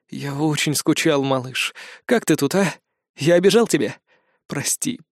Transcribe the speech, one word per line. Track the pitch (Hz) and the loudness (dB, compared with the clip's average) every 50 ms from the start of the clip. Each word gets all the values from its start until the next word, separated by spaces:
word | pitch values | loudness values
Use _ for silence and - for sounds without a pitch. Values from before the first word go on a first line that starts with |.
| _ - | _ -16
«Я | - 135 139 143 139 | -12 -10 -8 -8 -4
очень | 143 156 156 147 143 - 160 139 | -2 0 0 0 0 0 -2 -2
скучал, | - - 160 151 - - 160 147 139 135 | 0 0 0 0 2 2 2 2 2 2
малыш. | 135 135 131 123 131 127 - - - - - - - - - - | 0 0 -2 -2 -6 -6 -6 -6 -6 -8 -12 -20 -20 -20 -14 -2
Как | - 240 220 - | 0 0 0 2
ты | - 156 | 0 0
тут, | - 143 139 - | 2 0 0 0
а? | 190 202 156 - - _ _ _ _ _ _ _ | 0 0 0 -2 -8 _ _ _ _ _ _ _
Я | - 135 165 175 | -2 2 4 4
обижал | 180 180 202 185 233 226 | 6 6 6 4 4 2
тебя?» | - - 143 107 104 - - _ _ _ _ _ _ _ _ _ | 2 0 0 0 -2 -6 -12 _ _ _ _ _ _ _ _ _
«Прости, | - - 143 - - - - - - - - - _ | -10 -8 -6 -4 -4 -4 -4 -6 -8 -8 -10 -14 _